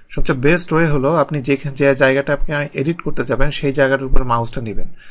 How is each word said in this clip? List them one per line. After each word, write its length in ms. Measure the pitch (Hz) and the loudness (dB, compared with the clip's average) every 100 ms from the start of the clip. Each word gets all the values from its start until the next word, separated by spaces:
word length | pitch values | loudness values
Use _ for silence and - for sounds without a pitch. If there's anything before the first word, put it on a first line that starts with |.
| - | -8
সবচেয়ে 280 | - - 139 | -2 0 2
বেস্ট 340 | 139 175 - | 2 2 0
ওয়ে 140 | 160 165 | 0 0
হলো 280 | 147 131 | 0 0
আপনি 280 | 165 139 151 | 0 -2 -4
যেখানে, 340 | 127 139 143 135 | -2 -4 -4 -2
যে 180 | 139 | 0
জায়গাটা 380 | 135 135 135 139 | 2 2 2 0
আপনি 360 | 143 - 147 143 | -2 -2 -2 -6
এডিট 280 | - 139 170 | -6 -4 -4
করতে 220 | - - | -4 -4
যাবেন 260 | 120 117 143 | -2 2 2
সেই 220 | 143 147 | 2 -2
জায়গাটার 340 | 135 135 135 135 | 0 0 0 4
উপর 180 | 135 | 4
মাউসটা 360 | 127 117 117 - | 6 2 -2 -6
নেবেন। 280 | 113 98 - - - | -4 0 0 -2 -14